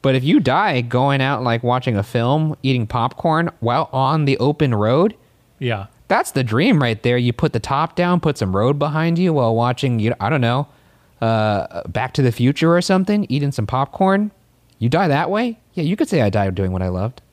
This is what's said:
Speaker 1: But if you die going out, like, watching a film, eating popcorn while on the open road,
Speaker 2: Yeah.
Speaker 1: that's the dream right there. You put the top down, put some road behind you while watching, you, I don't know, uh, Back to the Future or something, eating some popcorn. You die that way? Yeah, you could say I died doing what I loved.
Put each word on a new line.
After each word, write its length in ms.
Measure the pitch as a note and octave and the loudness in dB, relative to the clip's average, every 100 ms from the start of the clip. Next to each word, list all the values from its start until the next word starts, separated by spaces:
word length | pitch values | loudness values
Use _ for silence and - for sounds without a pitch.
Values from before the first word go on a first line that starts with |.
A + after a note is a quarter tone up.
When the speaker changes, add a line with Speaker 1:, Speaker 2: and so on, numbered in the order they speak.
Speaker 1:
But 120 | C#3 | 0
if 80 | C3 | 0
you 160 | C3 C4+ | 2 2
die 420 | C3 C#3+ G#3 C3 | 2 2 2 -2
going 380 | A#2+ B2 C#3 C#3 | -2 0 0 0
out, 220 | C3 C3 | 0 -2
like, 200 | B2 A#2 | -2 -2
watching 320 | A#2+ B2 B2+ G#2 | 0 -2 0 -2
a 60 | |
film, 520 | G2 B2 A#2 D3+ D#3 D#3+ | -2 -2 0 0 0 -2
eating 240 | C3+ B2+ A2 | -2 -2 -2
popcorn 640 | B2 A#2 - E3+ D#3 E3+ - | -2 -4 -2 -2 0 -2 -4
while 300 | A2+ B2+ D#3 | -2 -2 -2
on 320 | C3 C3+ D#3 | -2 0 0
the 140 | C#3+ C3 | 0 0
open 360 | C3 D3 C#3+ | 0 0 0
road, 400 | A2 G#2+ C3+ G3+ - _ _ _ _ | 2 2 2 2 -2 _ _ _ _
Speaker 2:
Yeah. 280 | B2+ G#2+ G2 _ _ | -6 -6 -8 _ _
Speaker 1:
that's 220 | A3 F4+ | -2 0
the 140 | - | -2
dream 360 | A#2+ A2+ F#3 F3+ | 0 2 2 4
right 220 | B2 G#2+ | 2 0
there. 160 | A#2+ B2 | 0 2
You 140 | A#2+ | 0
put 200 | - D3+ | 0 -2
the 60 | A2+ | -2
top 360 | - C#3 D#3+ - | -2 -2 -2 0
down, 240 | F3 F3+ | 0 2
put 180 | E3 - | 0 -2
some 160 | G2 F#2 | -2 0
road 220 | A#2+ C#3+ | 0 0
behind 400 | D3 D3+ E3 E3 | -2 0 0 2
you 140 | F3+ | 2
while 220 | D3+ A#2 | 2 2
watching, 440 | A2+ A#2+ B2+ C3+ A#2 | 2 0 0 -2 0
you, 160 | G#2+ - | 0 -2
I 80 | G2+ | -2
don't 100 | D3 | 0
know, 280 | A#2 B2 D3 _ _ _ _ _ | 0 0 -4 _ _ _ _ _
uh, 640 | A2+ A2+ G#2+ G2+ - F2 E2+ | 0 0 0 0 -4 -10 -6
Back 260 | F#2+ C3 | -6 -4
to 80 | - | 0
the 100 | B2+ | 0
Future 420 | - A#2+ C#3+ E3 E3+ | 2 0 2 2 2
or 40 | |
something, 460 | F3 F#3+ F#3+ G#3 G3 | 2 0 2 0 0
eating 240 | C#3 C#3+ | -2 -2
some 140 | C#3 G#2+ | -2 -2
popcorn. 640 | B2+ C#3+ - F#3+ G3 G#3 _ _ _ _ _ | -2 -4 0 2 2 -2 _ _ _ _ _
You 100 | A#2 | 0
die 200 | D#3+ F#3 | 0 2
that 200 | C#3+ D#3 | 0 0
way? 280 | G3+ B3 A3+ _ | -2 -2 -6 _
Yeah, 80 | - | -6
you 140 | D#3 G3+ | -4 -2
could 120 | D#4+ | 0
say 140 | F3 | 2
I 80 | G#2+ | 2
died 240 | G2+ G2 | 2 -2
doing 160 | F#2 F#2 | -2 -2
what 100 | F#2 | -2
I 60 | F#2 | -4
loved. 320 | F2+ A2 - _ | -4 -6 -8 _